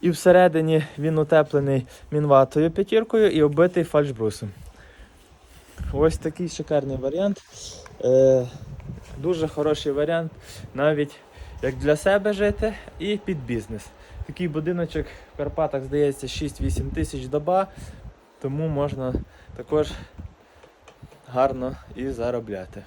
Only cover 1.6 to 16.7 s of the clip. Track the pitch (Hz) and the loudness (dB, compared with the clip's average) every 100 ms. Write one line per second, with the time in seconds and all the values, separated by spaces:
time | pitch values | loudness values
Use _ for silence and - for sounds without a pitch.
1.6 | 139 135 127 - - 151 147 139 135 151 | 2 0 -2 -14 -6 -2 6 6 6 4
2.6 | 165 165 202 220 220 226 208 156 147 147 | 0 0 0 0 2 4 4 4 2 4
3.6 | 175 180 165 151 143 117 110 - 107 - | 2 2 0 2 0 -2 -4 -4 -12 -12
4.6 | - - - - - - _ - _ - | -20 -20 -20 -20 -20 -20 _ -20 _ -20
5.6 | - - - 135 160 156 165 156 175 - | -20 -12 -8 2 2 2 -6 -6 -8 -6
6.6 | 156 151 135 131 131 156 202 196 - - | -2 -2 -2 -4 -4 0 -2 -2 -10 -18
7.6 | - - - - 123 131 135 131 123 - | -18 -18 -20 -4 4 6 8 6 2 -10
8.6 | - - - - - - 147 175 156 - | -16 -16 -14 -14 -14 -6 -2 -2 -2 -2
9.6 | 147 147 151 139 151 165 165 - - - | 0 0 -2 -2 0 0 -4 -10 -20 -18
10.6 | - - 147 151 147 - - - - - | -12 0 2 2 -2 -6 -20 -20 -18 -6
11.6 | 127 127 139 151 196 202 202 202 208 202 | -6 -2 0 2 4 2 0 0 0 0
12.6 | 220 208 - - 185 208 202 170 120 117 | -4 -4 -16 -10 -4 -4 -4 -6 -4 -6
13.6 | 104 110 - - - - - 156 180 151 | -4 -12 -14 -20 -20 -14 -12 -6 -4 -4
14.6 | 156 175 170 160 147 - - - 147 - | -4 -2 -2 -4 -8 -12 -20 -8 -6 -2
15.6 | 151 139 131 143 143 139 127 - 151 - | -2 -2 -4 0 0 0 -8 -6 -6 -4
16.6 | 139 | -4